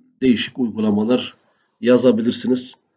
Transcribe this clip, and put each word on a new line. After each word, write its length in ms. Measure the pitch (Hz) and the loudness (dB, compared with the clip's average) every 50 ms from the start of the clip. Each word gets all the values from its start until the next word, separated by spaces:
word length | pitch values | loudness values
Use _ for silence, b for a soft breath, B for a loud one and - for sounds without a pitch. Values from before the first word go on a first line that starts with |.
| _ _ _ _ | _ _ _ _
değişik 380 | 131 131 117 107 - - - - | 0 2 2 2 0 -6 -4 -4
uygulamalar 800 | 127 110 101 110 107 107 104 104 107 113 127 123 - - - _ _ _ _ _ _ _ _ _ | -4 -4 -2 -2 -2 0 0 0 0 0 0 -2 -2 -6 -14 _ _ _ _ _ _ _ _ _
yazabilirsiniz. 920 | 110 117 127 120 127 127 110 110 113 120 - - - 117 127 123 - - - - _ _ _ | 2 2 2 4 4 4 2 2 0 -2 -4 -4 -2 -2 -2 -2 -4 -8 -14 -18 _ _ _